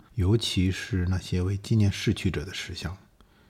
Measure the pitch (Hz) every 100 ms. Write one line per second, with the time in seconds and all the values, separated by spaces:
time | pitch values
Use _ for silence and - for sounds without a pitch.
0 | - - 90 113 - - 92 92 - 95
1 | 90 92 - 92 92 98 - 113 101 -
2 | - 95 95 76 92 - - 85 80 90
3 | _ _ _ _ _